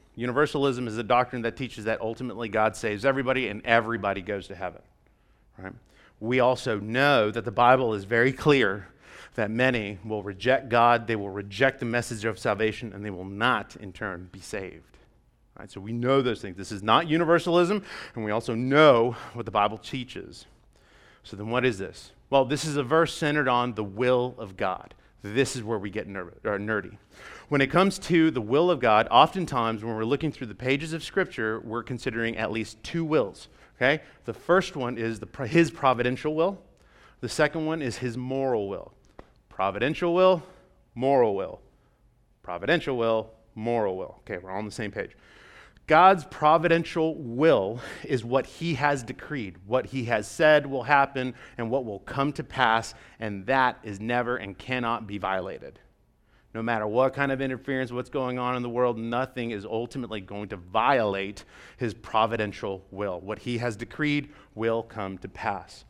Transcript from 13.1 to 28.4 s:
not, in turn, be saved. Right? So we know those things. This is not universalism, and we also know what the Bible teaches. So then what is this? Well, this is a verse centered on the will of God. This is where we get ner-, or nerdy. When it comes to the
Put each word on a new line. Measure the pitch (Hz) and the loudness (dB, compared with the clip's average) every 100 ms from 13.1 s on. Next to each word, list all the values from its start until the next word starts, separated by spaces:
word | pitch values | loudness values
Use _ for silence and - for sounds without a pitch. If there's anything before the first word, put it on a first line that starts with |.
| 92 95 | -8 -8
not, | 101 123 113 98 - | -2 0 0 -4 -14
in | 98 | -16
turn, | - 107 90 90 | -10 -8 -8 -12
be | 95 | -18
saved. | - 104 92 - _ - _ _ _ _ _ - | -10 -10 -10 -14 _ -20 _ _ _ _ _ -20
Right? | - | -18
So | 98 | -14
we | 101 | -8
know | 120 123 135 | -2 2 4
those | 123 107 | 2 -2
things. | 101 90 | -6 -10
This | 92 | -10
is | 104 | -2
not | 107 123 170 | 4 4 4
universalism, | 160 165 170 180 170 175 208 - - - - | 2 4 4 4 4 4 0 -4 -14 -12 -8
and | 107 | -2
we | |
also | 107 120 113 | -2 -2 -2
know | 127 143 156 120 120 117 - | 2 8 8 8 4 -2 -10
what | 120 110 | -12 -2
the | |
Bible | 107 104 107 | 2 2 0
teaches. | - 135 123 - - - - _ _ _ _ _ - _ | -10 -10 -10 -12 -14 -18 -20 _ _ _ _ _ -20 _
So | - 98 | -16 -10
then | 107 | -4
what | 123 | 0
is | 127 98 | 0 0
this? | 90 - - _ - | -6 -12 -20 _ 0
Well, | 135 | 2
this | 123 143 156 | 2 0 -2
is | 143 | -2
a | |
verse | 123 160 165 - | 2 2 2 0
centered | 151 151 131 | 0 0 2
on | 123 123 104 | 2 0 -2
the | |
will | 101 98 127 127 123 - | -6 0 2 2 0 -6
of | 104 92 | -12 -4
God. | 98 92 - - _ _ | -4 -4 -10 -20 _ _
This | 104 113 131 127 | -4 -2 -2 -4
is | |
where | 107 110 | -6 -6
we | 101 | -6
get | 104 101 | -8 -8
ner-, | 98 87 - | -10 -12 -8
or | 107 101 | -6 -4
nerdy. | 104 107 92 - _ - - - - | -2 -4 -4 -12 _ -20 -20 -18 -2
When | 143 | 0
it | 135 | 2
comes | 165 196 - | 4 2 0
to | - 175 160 | 0 4 4
the | 123 | 0